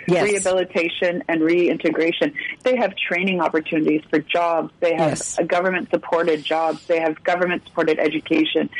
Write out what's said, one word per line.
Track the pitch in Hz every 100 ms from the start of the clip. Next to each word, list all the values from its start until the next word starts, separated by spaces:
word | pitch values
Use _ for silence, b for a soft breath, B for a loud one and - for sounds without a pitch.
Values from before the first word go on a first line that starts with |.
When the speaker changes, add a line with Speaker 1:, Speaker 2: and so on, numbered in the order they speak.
| B
Speaker 1:
Yes. | 175
Speaker 2:
rehabilitation, | 202 196 190 185 180 190 165 - 180 175 -
and | 165
reintegration. | 156 175 175 165 165 151 165 165 151 B B B
They | 254 254
have | 208 -
training | - 175 190 185
opportunities | 160 160 156 160 156 156 -
for | 156
jobs. | - 175 170 165 156 -
They | 175 165
have | 160
Speaker 1:
Yes. | 131 - -
Speaker 2:
a |
government-supported | 170 180 185 180 - 170 - 165 170 156
jobs. | 147 156 165 156 -
They | 165
have | 165 156
government-supported | - 180 180 180 - - 160 156
education. | 156 156 - 156 156 160 - B